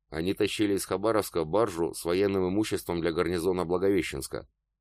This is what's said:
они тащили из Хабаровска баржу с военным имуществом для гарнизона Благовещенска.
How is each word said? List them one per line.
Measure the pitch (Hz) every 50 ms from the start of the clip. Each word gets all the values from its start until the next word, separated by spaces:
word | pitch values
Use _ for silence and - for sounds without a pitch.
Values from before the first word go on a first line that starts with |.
| _ _
они | - 78 85 92 98
тащили | - 104 98 - - 107 101 101
из | 92 -
Хабаровска | - 95 92 98 110 110 107 95 - - 87 80
баржу | 76 85 104 117 107 87 82 85 73 -
с | - -
военным | 82 90 95 101 101 98 95 92 90
имуществом | 92 104 110 - 104 87 - - 87 85
для | 80 85
гарнизона | 78 85 85 82 90 87 80 95 90 90 87
Благовещенска. | 80 90 90 95 98 101 92 78 - - 69 67 - - 50 - - _ _ _ _ _ _